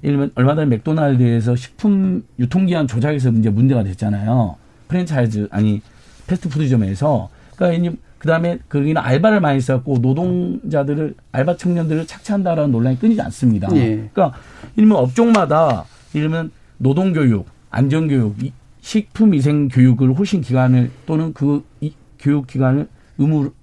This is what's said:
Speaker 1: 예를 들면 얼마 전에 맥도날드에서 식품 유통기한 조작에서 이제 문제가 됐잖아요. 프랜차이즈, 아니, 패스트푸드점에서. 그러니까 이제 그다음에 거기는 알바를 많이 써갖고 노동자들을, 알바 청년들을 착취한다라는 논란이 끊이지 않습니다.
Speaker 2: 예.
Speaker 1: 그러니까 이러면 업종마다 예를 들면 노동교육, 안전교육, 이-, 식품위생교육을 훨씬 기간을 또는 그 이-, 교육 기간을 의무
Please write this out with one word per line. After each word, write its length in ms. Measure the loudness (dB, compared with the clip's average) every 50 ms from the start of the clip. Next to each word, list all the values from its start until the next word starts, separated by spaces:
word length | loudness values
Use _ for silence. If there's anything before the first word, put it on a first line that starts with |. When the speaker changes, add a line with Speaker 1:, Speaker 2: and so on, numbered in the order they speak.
| -2
Speaker 1:
예를 140 | -2 0
들면 160 | 0 -2 -4 -2
얼마 200 | 0 2 2 2
전에 120 | 2 0
맥도날드에서 880 | 0 0 -2 -2 -2 -2 0 0 0 2 2 2 2 0 0 0 -2 -2
식품 640 | -4 -4 -10 _ _ 0 0 0 2 0 -2 -2 -4 -6 -10 _ -6
유통기한 480 | -4 -2 0 0 0 0 0 0 -2
조작에서 440 | -2 -2 -2 -2 -2 -2 0 0 0
이제 200 | 2 2 2 0
문제가 320 | 2 2 2 2 2 0 -2
됐잖아요. 720 | -4 -6 -6 -4 -4 -4 -2 -2 -2 0 0 0 -2 -4 -10 _ _ _ _ -12 _
프랜차이즈, 600 | -4 -4 -4 -2 -2 -2 -2 0 -2 -4 -6 -4
아니, 300 | -2 -2 0 0 0 -2 -6 -12 -20 -20 -20 -20 -20 -20 -8
패스트푸드점에서. 1000 | -6 -6 -4 -4 -6 -4 -2 0 0 2 0 0 0 -2 -2 -2 0 0 -2 -4 -6 -14 -20 -20 -20 -8
그러니까 320 | -2 -2 0 0 0 -2 -4
이제 80 | -4 -8 -14 -20 -20 -8
그다음에 400 | -2 0 0 0 0 -2 -4 -6 -8 -4
거기는 320 | -2 -2 0 0 0 -2
알바를 400 | 0 0 0 2 2 2 2 2
많이 200 | 2 2 0 0
써갖고 380 | 0 0 -2 -2 -2 -2 -2 0
노동자들을, 1160 | 0 0 0 0 0 -2 -2 -2 -2 -4 -6 -8 -6 -4 -2 -2 -2 -2 -2 -4 -4 -6 -8 -12 -20 _ -4
알바 240 | -2 -2 -2 -2
청년들을 500 | -2 -2 -2 -2 -2 -2 -2 -2 -2 -4
착취한다라는 680 | -6 -12 -20 -8 -6 -4 -2 -2 -2 0 0 0 0 2
논란이 260 | 2 2 0 0 0
끊이지 220 | 2 0 0 0 -2
않습니다. 460 | -8 -8 0 0 2 2 2 0 2 2
Speaker 2:
예. 320 | 2 2 2 0 -4 -6 -8 -2
Speaker 1:
그러니까 200 | 0 0 0 0 -6 -20 -20 -20 -20 -20 -10 0
이러면 220 | 4 4 6 6 4
업종마다 840 | 2 0 2 2 2 4 4 2 2 2 2 2 2 2 0 -2 -6 -12 -20 -20 -20 -8 -6
예를 140 | -4 -2 -2
들면 220 | -2 -4 -6 -8 -12 -18 -20 _ _ -2
노동교육, 680 | 0 0 2 2 0 0 0 2 2 2 2 0 -2 -8 -18 _ _ _
안전교육, 720 | -2 -2 0 0 0 0 0 0 0 0 0 -2 -2 -6 -8
이-, 100 | -10 -10 -12 _ _ -20 -20
식품위생교육을 1300 | _ -4 -4 -4 -4 -4 -2 2 2 4 4 2 2 0 0 0 0 0 2 4 4 4 4 4 2 0 2
훨씬 260 | 0 -2 -2 -2 -4
기간을 500 | -2 -2 0 0 2 4 4 2 2 0 -4 -12 -8
또는 260 | -4 -4 -2 -2 -4 -6
그 320 | -4 -2 0 0 -2 -4 -8 _ -10
이-, 140 | -10 -10 -10 _ _ _ -20 _
교육 280 | -2 0 0 0 -2
기간을 420 | -4 -4 -2 0 2 2 0 -2 -4 -10 -20 _ _ -4 -2
의무 320 | 0 0 2 0 0 -2 -6 -10